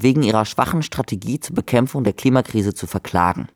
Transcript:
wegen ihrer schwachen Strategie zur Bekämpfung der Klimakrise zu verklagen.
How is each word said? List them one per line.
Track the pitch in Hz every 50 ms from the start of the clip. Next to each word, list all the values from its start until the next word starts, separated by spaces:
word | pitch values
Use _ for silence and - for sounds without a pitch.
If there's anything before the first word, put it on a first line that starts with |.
wegen | 101 131 131 151 143
ihrer | 104 110 110 107
schwachen | - - - 127 - 180 165 156
Strategie | - - - 131 - 117 92 - - 127 151
zur | - - -
Bekämpfung | - - - - 120 123 135 - 143 123
der | 104 95
Klimakrise | - - 131 127 131 120 - - 110 98 101 98
zu | - -
verklagen. | 90 - 95 - - - 90 87 87 87 - - - _